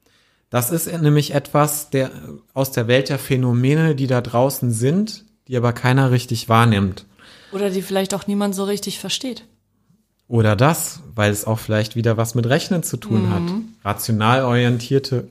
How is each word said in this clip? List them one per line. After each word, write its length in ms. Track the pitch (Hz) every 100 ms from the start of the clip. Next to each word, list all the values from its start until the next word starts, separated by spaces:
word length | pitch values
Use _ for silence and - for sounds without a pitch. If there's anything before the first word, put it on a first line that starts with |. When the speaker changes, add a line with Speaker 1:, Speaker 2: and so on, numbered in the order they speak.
| _ _ _ _ _
Speaker 1:
Das 180 | 123 120
ist 160 | 165 - 170
nämlich 320 | 151 147 143
etwas 560 | 147 - 147 147 - -
der, 220 | 135 131 - - 71 _
aus 180 | - 135
der 160 | - 113
Welt 220 | 123 -
der 80 | 139
Phänomene, 800 | - 131 127 120 127 151 160 139
die 100 | 131
da 160 | 127
draußen 500 | 120 117 135 135 123
sind, 540 | 113 127 175 214 - - _ -
die 80 | 127
aber 140 | 120
keiner 380 | 117 123 131 135
richtig 360 | 123 117 113 -
wahrnimmt. 600 | 113 117 104 98 90 - _ - - -
Speaker 2:
Oder 200 | 190 202
die 100 | 190
vielleicht 320 | 175 190 190
auch 140 | 196 -
niemand 260 | 202 202
so 120 | 190 196
richtig 340 | 202 202 -
versteht. 460 | 190 - 269 226 - _ _ _ _ _ _ _ -
Speaker 1:
Oder 280 | 117 110 104
das, 460 | 135 165 - - - -
weil 160 | 104
es 140 | 104 -
auch 120 | 110
vielleicht 380 | - 107 110 120
wieder 220 | 117 110
was 180 | 113 123
mit 100 | 117
Rechnen 380 | 147 165 180
zu 140 | - 120
tun 280 | - 110 107
Speaker 2:
Mhm. 60 |
Speaker 1:
hat. 100 | 107 - 95 220 -
Rational 600 | 98 104 - 110 107 131
orientierte 840 | 127 120 120 123 117 135 135 123 -